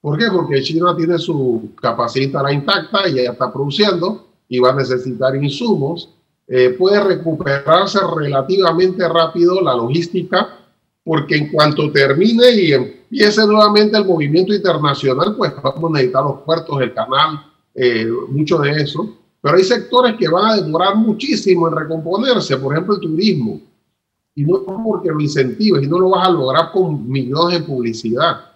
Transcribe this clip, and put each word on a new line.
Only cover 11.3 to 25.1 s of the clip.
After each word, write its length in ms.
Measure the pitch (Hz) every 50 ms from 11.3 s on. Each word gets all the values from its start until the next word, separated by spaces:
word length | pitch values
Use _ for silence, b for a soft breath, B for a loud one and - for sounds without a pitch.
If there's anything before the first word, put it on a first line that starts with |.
| 170
en 160 | 151 151 -
cuanto 400 | - 151 151 151 143 151 151 151
termine 580 | 147 147 139 135 139 151 196 226 233 226 247 254
y 220 | 240 208 185 165
empiece 760 | 143 127 123 - - - _ _ 226 - 214 208 202 214 220
nuevamente 500 | 208 214 214 214 214 208 208 214 214 214
el 80 | 214 202
movimiento 480 | 190 180 160 147 139 147 175 185 185
internacional, 840 | 208 202 190 185 160 151 147 143 139 - - 135 127 135 165 214 214
pues 160 | - 208 156 - -
vamos 280 | - 139 - 151 160 165
a 40 | 156
necesitar 300 | 143 127 123 123 131 143
los 160 | 143 - -
puertos, 420 | - - 165 165 - - 147 135
el 100 | 127 113
canal, 540 | - - - 131 131 139 156 156 156 147 - _ _ _ _ _ _
eh, 320 | 123 127 123 117 110 110 113 117 123 - -
mucho 300 | 135 147 156 151 175 156
de 140 | 143 143
eso. 360 | 147 156 143 135 - 151 208 214 - _ _ _ _ _
Pero 160 | - 143 160
hay 60 | 185
sectores 540 | 190 - 240 214 - - 240 247 254 240 214
que 120 | - 185 156
van 220 | 160 180 208 226
a 60 | 220
demorar 400 | 202 170 156 156 165 180 202 -
muchísimo 720 | 220 226 226 - - 262 294 277 - - 196 180 170 165 165
en 80 | 156
recomponerse, 800 | 156 156 151 160 160 151 165 185 202 247 269 247 196 151 - 139
por 180 | 127 135 135 147
ejemplo, 220 | 165 185 196 208
el 40 | 185
turismo. 600 | 160 165 156 165 202 214 180 147 117 104 170 - - _ _ _ _ _ _ _ _ _ _ _ _ _ _
Y 100 | 147 147
no 200 | 156 185 196 190 185 190 202 226
porque 240 | 220 202 180 196
lo 120 | 170